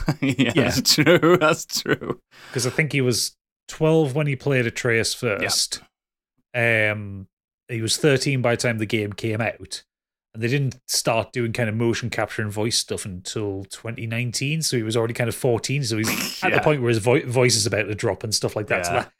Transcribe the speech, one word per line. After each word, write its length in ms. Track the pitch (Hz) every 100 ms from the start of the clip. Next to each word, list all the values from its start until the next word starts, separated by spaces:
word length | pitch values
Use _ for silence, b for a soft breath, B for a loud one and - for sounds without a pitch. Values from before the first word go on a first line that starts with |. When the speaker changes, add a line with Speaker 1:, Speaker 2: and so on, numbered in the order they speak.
| -
Speaker 1:
<laughs> 120 | 143
Yeah, 320 | 135 135 131
Speaker 2:
Yeah. 160 | 147 113
Speaker 1:
that's 240 | 92 -
true. 420 | - 147 170 160 175
That's 440 | 156 165 - -
true. 380 | - 139 - - _ B B
Speaker 2:
'Cause 140 | 127 123
I 40 |
think 220 | - 151
he 80 | 139
was 360 | 127 107 - _ _ _ -
twelve 460 | - 156 160 143
when 120 | 143 147
he 100 | 131
played 300 | 143 131 117
Atreus 480 | - 123 113 104 -
Speaker 1:
Yeah. 160 | 120 98
Speaker 2:
first. 420 | 98 - - - - _ _ _ _ _ _
Um, 760 | 123 117 110 107 104 101 98 98 _ _ _ -
he 120 | 117
was 160 | 110 -
thirteen 460 | 156 131 151 127
by 100 | 120 117
the 60 |
time 160 | 123 113
the 80 | 107
game 260 | 113 104
came 280 | 95 113 110
out. 440 | 107 - 95 - _ _ _ _ _
And 80 | 110
they 60 | 117
didn't 320 | 143 131 - -
start 420 | - 143 113 -
doing 200 | 127 117
kind 160 | 110 113
of 60 |
motion 340 | 110 117 107 113
capture 320 | - 104 -
and 100 | 107
voice 280 | 104 113 -
stuff 260 | - 98
until 600 | 104 90 - 117 104 98 95
twenty 360 | - 113 120 113
nineteen, 560 | 117 123 - 139 160
so 140 | 151 127
he 60 |
was 140 | 107 113
already 180 | 117
kind 140 | 117 117
of 60 |
fourteen, 500 | - 131 110 - 139
so 140 | 120 110
he's 100 | 107
Speaker 1:
<laughs> 340 | 98 - -
Speaker 2:
at 80 | 185
the 60 | -
Speaker 1:
Yeah. 60 |
Speaker 2:
point 180 | 156 147
where 80 | 120
his 100 | 113
vo-, 280 | 117 131 127
voice 280 | 123 123
is 120 | 110 104
about 160 | 104
to 100 | 104
drop 300 | 107 113 90
and 100 | 110
stuff 220 | - 117 107
like 100 | 101
that, 180 | 104 87
so 60 |
Speaker 1:
Yeah. 80 | 80
Speaker 2:
that 100 | -